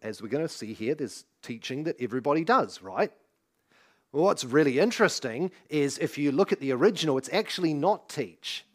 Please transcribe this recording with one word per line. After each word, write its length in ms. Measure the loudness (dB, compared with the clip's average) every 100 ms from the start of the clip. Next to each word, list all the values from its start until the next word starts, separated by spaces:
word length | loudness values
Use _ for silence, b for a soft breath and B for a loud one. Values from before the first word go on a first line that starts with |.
as 200 | -10 -10
we're 80 | -6
gonna 180 | -4 -4
see 260 | -6 -12
here, 220 | -6 -4 -2
there's 300 | -4 -8 -18 _
teaching 420 | -12 -10 -8 -6
that 160 | -6 -4
everybody 440 | -4 -2 2 2
does, 380 | 4 4 2 -6
right? 300 | -6 -2 -2 -4 _ _ _ _ b b b b b
Well, 120 | 0
what's 220 | 2 2 2
really 320 | 4 4 4
interesting 720 | 2 4 2 2 -4 -4 -6 b b
is 280 | 0 0 0
if 220 | -4 0
you 120 | 0
look 200 | 2 2
at 80 | 0
the 120 | 0
original, 460 | 2 4 4 0 0
it's 160 | 0
actually 400 | -2 -2 -2 0
not 360 | 2 2 0 -4
teach. 540 | -6 -6 -8 -12 -12 -14